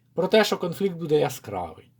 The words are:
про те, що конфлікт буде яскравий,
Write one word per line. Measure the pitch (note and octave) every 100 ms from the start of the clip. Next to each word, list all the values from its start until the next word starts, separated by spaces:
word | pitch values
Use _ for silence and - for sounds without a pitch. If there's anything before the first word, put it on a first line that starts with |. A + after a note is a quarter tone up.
| _
про | - F3
те, | A3
що | G#3 G3+
конфлікт | F3 E3+ G3 E3+
буде | E3 D3+
яскравий, | C#3 - - F#2+ F2 - - _